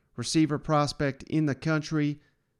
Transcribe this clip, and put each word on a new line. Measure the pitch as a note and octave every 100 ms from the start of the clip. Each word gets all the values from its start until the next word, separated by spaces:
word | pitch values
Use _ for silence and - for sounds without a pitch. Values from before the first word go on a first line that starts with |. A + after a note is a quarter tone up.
| _ -
receiver | A#2 E3 D3+ D3
prospect | - D3+ C#3+ - C#3 -
in | - D#3 D3+
the | C3
country, | D#3+ D#3 D3+ D#3 D3 C#3+ _ _ _